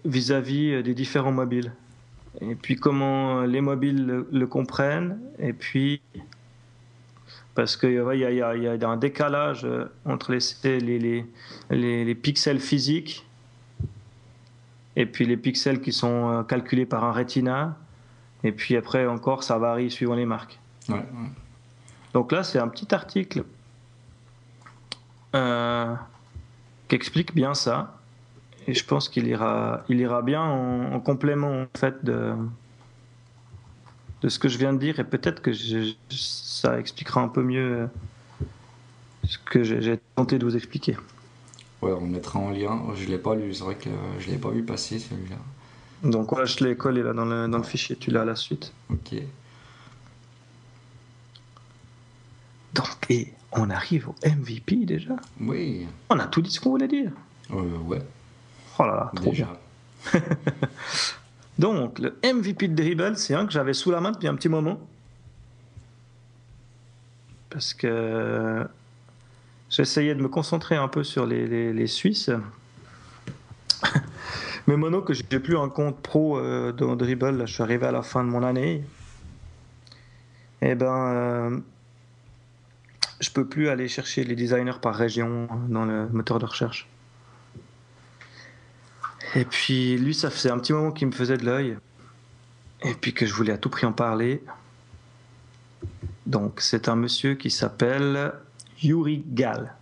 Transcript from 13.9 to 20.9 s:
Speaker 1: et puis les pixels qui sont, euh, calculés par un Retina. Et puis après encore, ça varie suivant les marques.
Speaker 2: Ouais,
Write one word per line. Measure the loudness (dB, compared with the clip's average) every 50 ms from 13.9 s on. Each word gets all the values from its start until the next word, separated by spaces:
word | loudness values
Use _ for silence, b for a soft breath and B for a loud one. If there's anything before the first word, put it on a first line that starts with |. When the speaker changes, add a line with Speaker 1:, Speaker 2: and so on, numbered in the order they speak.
| -10 -14 -20 -20 -20 -20 -20 -20 -20 -20 -20 -20 -20 -20 -20 -20 -20 -20 -18 -6 -2
Speaker 1:
et | 0 0
puis | 0 0 0 2
les | 2 2
pixels | 0 0 -2 0 0 2 0 0 0
qui | 0 -2
sont, | -2 0 0 0 2 2 2 0
euh, | 0 0 0
calculés | 0 -2 -2 0 0 0 0 2
par | 2 0 0 0
un | 0
Retina. | 2 0 -2 0 0 0 0 2 0 0 -2 -4 -6 -8 -14 B B B B B B B B B B -2 -2
Et | -2
puis | 0 0 0 2 2
après | 2 2 2 2 2 2
encore, | 2 0 0 0 0 0 0
ça | 0 0 0
varie | 2 2 2 2 0 0 -2
suivant | -2 -2 0 0 0
les | 0 0
marques. | 0 -2 -4 -6 -12 -18 -20 -20 -20 -20 -12 -6
Speaker 2:
Ouais, | -4